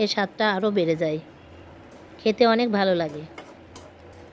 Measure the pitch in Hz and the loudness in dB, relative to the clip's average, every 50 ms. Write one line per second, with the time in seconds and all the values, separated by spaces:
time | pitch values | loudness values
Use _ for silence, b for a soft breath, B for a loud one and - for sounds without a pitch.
0 | 214 208 - 214 196 190 - - 220 214 196 185 214 214 202 196 165 165 160 156 | -2 0 0 -2 -2 -4 -2 -2 0 0 0 0 0 0 0 0 2 0 0 0
1 | 165 156 156 160 - - - - - - - - - - - - - - - - | 0 -2 -4 -6 -8 -12 -20 -20 -20 -20 -20 -20 -20 -20 -20 -20 -20 -20 -20 -20
2 | - - - - - 220 208 - 240 226 226 226 247 240 202 202 196 190 180 170 | -20 -20 -18 -4 -4 -2 2 4 4 4 4 2 0 0 0 0 2 2 2 0
3 | 165 151 147 151 160 - - - - - - - - - - - - - - - | 0 -4 -6 -10 -14 -14 -18 -20 -20 -20 -20 -20 -20 -20 -20 -20 -20 -20 -20 -20
4 | - - - - - - | -20 -20 -20 -20 -20 -20